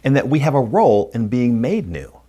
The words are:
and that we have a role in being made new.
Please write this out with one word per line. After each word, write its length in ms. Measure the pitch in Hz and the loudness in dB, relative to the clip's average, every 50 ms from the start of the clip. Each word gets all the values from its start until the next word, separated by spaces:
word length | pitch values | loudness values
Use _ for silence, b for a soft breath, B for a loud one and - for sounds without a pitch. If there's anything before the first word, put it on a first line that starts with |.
| _ | _
and 100 | 139 135 | 2 0
that 140 | 139 - 127 | 0 2 0
we 100 | 143 156 | 0 0
have 160 | 139 156 139 | 0 0 0
a 60 | 143 | 0
role 500 | 127 107 117 160 170 147 107 104 98 - - | -2 0 0 2 4 4 4 2 2 -2 -4
in 140 | 117 117 | -6 -4
being 320 | 104 113 123 123 120 120 113 | -2 -2 0 0 0 0 0
made 300 | 117 127 196 226 170 90 | 0 -2 -2 -4 -4 -6
new. 240 | 82 71 69 62 - - _ | -10 -12 -12 -14 -20 -20 _